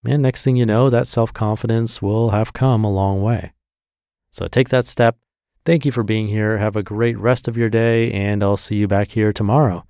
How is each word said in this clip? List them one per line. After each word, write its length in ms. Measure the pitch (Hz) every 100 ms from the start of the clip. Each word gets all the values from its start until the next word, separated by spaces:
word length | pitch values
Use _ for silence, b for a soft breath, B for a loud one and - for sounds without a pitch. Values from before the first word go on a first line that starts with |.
And 180 | 120 147
next 200 | 131 -
thing 140 | - 127
you 100 | 117
know, 240 | 107 135
that 160 | 120 123
self-confidence 960 | - 113 - 107 110 113 113 117 -
will 280 | 98 110 117
have 220 | 104 110
come 300 | - 131 117
a 80 | 107
long 320 | 98 98 98
way. 300 | 104 117 - _ _ _ _ _ _ _ _
So 160 | - -
take 220 | - 131
that 160 | 127 123
step. 320 | - 117 113 _ _ _ _
Thank 220 | - 165 143
you 60 |
for 100 | 120
being 240 | 107 110 107
here. 320 | 107 107 110
Have 160 | 107
a 80 | 107
great 340 | 101 104 117 113
rest 300 | 107 127 -
of 100 | 117
your 120 | 113
day, 420 | 113 117 117 113
and 320 | 98 101 104
I'll 140 | 101 101
see 200 | - 104
you 120 | 104
back 220 | 101 104
here 220 | - 107
tomorrow 540 | 104 101 127 139 87 -